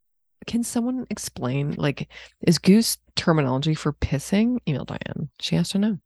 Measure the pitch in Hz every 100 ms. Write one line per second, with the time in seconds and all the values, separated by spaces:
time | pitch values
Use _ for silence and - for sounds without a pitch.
0 | _ _ _ _ - 240 233 240 240 254
1 | - 208 - - 123 139 143 - 147 -
2 | - - - - - 151 - 214 226 -
3 | _ - - 156 135 131 156 156 151 -
4 | - 139 - 202 233 247 - 135 - -
5 | - - 151 - - 165 175 196 214 190